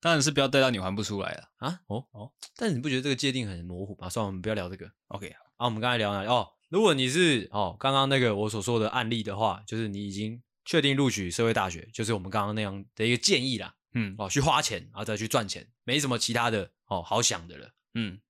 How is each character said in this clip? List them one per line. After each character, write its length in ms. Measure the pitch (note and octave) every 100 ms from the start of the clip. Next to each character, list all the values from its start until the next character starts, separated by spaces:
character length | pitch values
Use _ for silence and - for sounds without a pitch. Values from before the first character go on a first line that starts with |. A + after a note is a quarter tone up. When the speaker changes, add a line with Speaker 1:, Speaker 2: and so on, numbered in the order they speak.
Speaker 1:
当 120 | E3
然 100 | D#3+
是 80 | C#3
不 80 | C#3+
要 80 | C3+
贷 140 | C3+
到 100 | C3
你 80 | A2+
还 160 | F#2
不 80 | G2+
出 180 | G2+ G2+
来 140 | F2+
啦。 160 | - - _
Speaker 2:
啊？ 240 | C3 F3+ _
哦？ 180 | G#2 C#3
Speaker 1:
哦。 200 | A2 G#2+ _ - -
Speaker 2:
但 180 | A3+
你 40 | B2+
不 100 | D3
觉 80 | C3
得 60 |
这 60 | C#3
个 80 | C3
界 160 | C#3
定 160 | B2+ A2
很 160 | F2+
模 200 | F2 F2+
糊 120 | G2+ G2
吗？ 120 | F2+
算 140 | A#2
了， 60 | G#2
我 40 |
们 80 | F#2+
不 80 | G2
要 60 |
聊 160 | G#2+ F2
这 60 | F#2
个。 140 | G#2 _ _
Speaker 1:
OK， 200 | G2 F#2+
好。 140 | - _ _
Speaker 2:
啊， 100 | A#2+
我 40 |
们 100 | A2
刚 100 | A#2+
才 80 | A#2+
聊 160 | G#2
哪 80 | G2+
里？ 60 | G2+
哦， 200 | B2 G#2 _ _
如 120 | F3
果 140 | G#3+
你 140 | C#3+ B2+
是， 400 | D3 F3 B2+ -
哦， 240 | G#2 F#2 -
刚 140 | C3+
刚 160 | C3+ C3+
那 100 | C3+
个 160 | B2
我 140 | G2+ G#2+
所 140 | G#2+
说 160 | G2 A#2
的 100 | G#2+
案 200 | B2 A2+
例 120 | A#2
的 140 | G#2 G2
话， 260 | A2 F#2 G#2
就 100 | A2
是 120 | A2
你 180 | G2+ G#2
已 60 |
经 280 | F#2+ G#2+ A#2 _ _
确 160 | - E3
定 160 | C#3+ C3+
录 140 | C3+
取 200 | G2+ F2+
社 140 | E2+
会 80 | A#2
大 160 | A2 F#2+
学， 200 | E2+ -
就 120 | -
是 100 | A2
我 40 | A2
们 120 | F2+
刚 140 | G#2+
刚 100 | G2+
那 80 | G#2+
样 220 | G#2 G2 G2
的 120 | - A2
一 40 |
个 60 | A#2+
建 280 | - E3
议 140 | C3 A#2
啦。 160 | F2+ _ _
Speaker 1:
嗯。 200 | B2 G#2 G2+
Speaker 2:
哦， 120 | G2
去 100 | B2
花 220 | C#3 C#3+
钱， 200 | D3+ G2+ F#2+
然 20 |
后 100 | G2+
再 120 | G#2 G#2+
去 100 | A2
赚 220 | C3+ G2+
钱， 200 | F2+ - _
没 160 | - C3+
什 100 | C#3+
么 100 | A#2+
其 140 | -
他 160 | A#2 A#2
的， 220 | A2 F2+ _ _
哦， 160 | F#2+
好 180 | E2 G#2+
想 260 | A#2 G2 E2+
的 100 | D2+
了。 120 | A#1 _ _
Speaker 1:
嗯。 260 | A#2 G#2+ F#2+ _